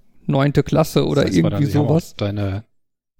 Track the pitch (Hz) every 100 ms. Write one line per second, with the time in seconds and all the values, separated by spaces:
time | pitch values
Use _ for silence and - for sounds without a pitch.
0 | - - - 143 139 143 - 151 160 147
1 | 151 143 - 175 160 - 143 143 143 160
2 | - - 104 104 98 98 - _ _ _
3 | _